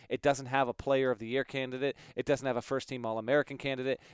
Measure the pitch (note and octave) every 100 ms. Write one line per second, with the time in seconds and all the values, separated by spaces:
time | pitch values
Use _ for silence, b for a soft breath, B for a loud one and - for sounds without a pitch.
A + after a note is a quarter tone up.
0 | b C3 C#3+ C3+ C3 C3+ B2+ - - C3+
1 | C3 A#2 A2+ B2+ C3 C#3 B2+ B2+ C#3 b
2 | b - B2+ C#3 C3+ B2 - C3+ - C3
3 | A#2 A2 A2 C#3+ C#3 C3+ C#3 C3 C3 B2+
4 | b